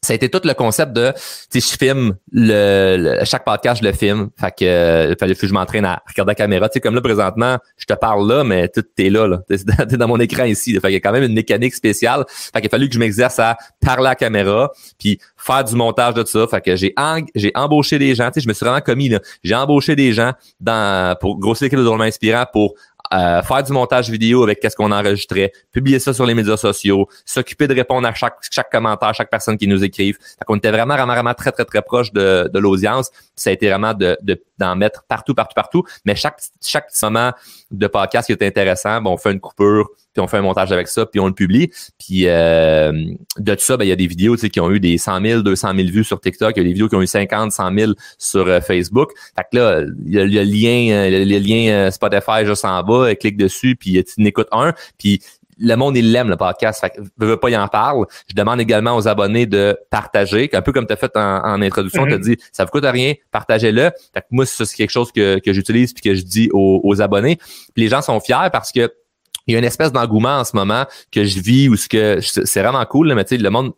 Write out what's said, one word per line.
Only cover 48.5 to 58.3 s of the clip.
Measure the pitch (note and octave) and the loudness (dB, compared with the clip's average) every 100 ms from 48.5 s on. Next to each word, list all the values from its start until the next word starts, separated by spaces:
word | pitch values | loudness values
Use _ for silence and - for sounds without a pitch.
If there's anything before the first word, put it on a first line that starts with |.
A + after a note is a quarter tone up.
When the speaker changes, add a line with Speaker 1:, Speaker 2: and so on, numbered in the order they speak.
| F2+ | 2
Speaker 1:
Facebook. | - F2+ F2 G#2+ D3 - - - | 2 -2 0 0 0 -4 -12 -10
Fait | F#2 | -4
que | A#2+ | 0
là, | A#2+ D#2+ D2 - - | 2 2 -2 -8 -2
il | |
y | G2+ | 0
a, | |
il | G2 | 2
y | G#2 | 2
a | |
le | G2+ | 2
lien, | G#2 A#2 A#2+ A#2 G#2 | 2 2 2 2 2
euh, | G2 | 2
le, | F#2+ | 2
le | G2 G2+ | 2 2
lien, | G2 A2 A2+ | 2 2 2
euh, | G#2 F#2+ | 2 0
Spotify | F#2+ G#2 G2+ - A2 G#2 | 0 0 0 0 0 0
juste | G2+ G#2 | -2 -2
en | F#2 | -4
bas, | F#2 A#2+ B2+ | 0 2 2
euh, | G2+ | 0
clique | A2 G#2 | -4 0
dessus, | F#2+ - B2+ B2 | -2 0 -2 -2
puis, | G2 F#2 | 0 -2
euh, | |
tu | F2+ - | -2 0
n'écoutes | G#2 G#2 A2 | 0 0 -2
un, | A2 D3 D#3+ - _ | 0 -2 -4 -12 _
puis | G2+ G2 - _ _ _ | -2 -2 -4 _ _ _
le | A#2 A#2 | 0 2
monde, | C#3 C3 | 2 2
il | A2+ | 4
l'aime, | A#2+ A#2+ | 2 2
le | F2 | 0
podcast. | F#2 F#2 A2 G#2+ | -2 0 -2 -2
Fait | F#2+ | -6
que, | - G2+ _ | -8 -20 _
veux, | A2 | -2
veux | A2+ | 0
pas, | B2 | 0
il | A2+ | 0
en | G2+ | 0
parle. | G#2+ A#2+ C#3+ - - | 0 0 -2 -4 -8
Je | _ | _